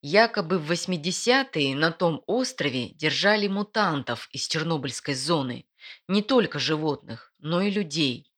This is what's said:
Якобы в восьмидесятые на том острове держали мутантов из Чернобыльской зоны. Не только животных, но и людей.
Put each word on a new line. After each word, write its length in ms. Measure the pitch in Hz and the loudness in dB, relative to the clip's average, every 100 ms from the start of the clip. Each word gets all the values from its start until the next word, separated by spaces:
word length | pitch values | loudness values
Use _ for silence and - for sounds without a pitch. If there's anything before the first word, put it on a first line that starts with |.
Якобы 580 | 143 180 226 226 165 185 | 2 4 4 2 0 -2
в 100 | 151 | 0
восьмидесятые 1080 | 170 - 180 151 180 - 262 262 - 139 135 | -4 -2 -4 -2 -2 2 2 2 0 0 2
на 140 | 160 | 0
том 320 | 165 175 147 - | 2 0 0 -2
острове 600 | 233 254 - 143 127 120 | -2 -2 -2 -2 -2 -6
держали 560 | - 151 139 180 214 202 | -2 -2 2 2 2 2
мутантов 800 | 196 208 226 202 151 123 117 - | -2 -4 0 0 0 -4 -6 -6
из 160 | 139 - | -10 -4
Чернобыльской 680 | 160 160 160 135 - - | -2 0 -2 -2 -8 -6
зоны. 520 | 135 135 165 131 120 - _ - - _ | -4 0 0 0 -6 -12 _ -20 -20 _
Не 140 | 196 | 0
только 360 | 208 262 190 147 | 4 4 4 0
животных, 720 | 127 156 156 139 - 123 - _ | -2 0 0 -4 -6 -16 -16 _
но 220 | 147 175 | -2 0
и 100 | 202 | 0
людей. 580 | 196 180 143 147 120 - | 0 -2 0 0 -2 -10